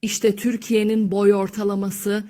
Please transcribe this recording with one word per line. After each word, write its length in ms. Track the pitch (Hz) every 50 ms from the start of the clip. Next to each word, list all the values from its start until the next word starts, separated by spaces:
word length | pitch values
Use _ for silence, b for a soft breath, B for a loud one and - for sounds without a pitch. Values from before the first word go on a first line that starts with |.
İşte 340 | - 208 - - - 214 202
Türkiye'nin 760 | 202 - 240 240 220 - - 233 214 208 214 220 220 214 185
boy 240 | 196 202 202 202 208
ortalaması 880 | 196 190 190 202 214 208 202 202 196 196 190 190 - - 202 202 214 208 208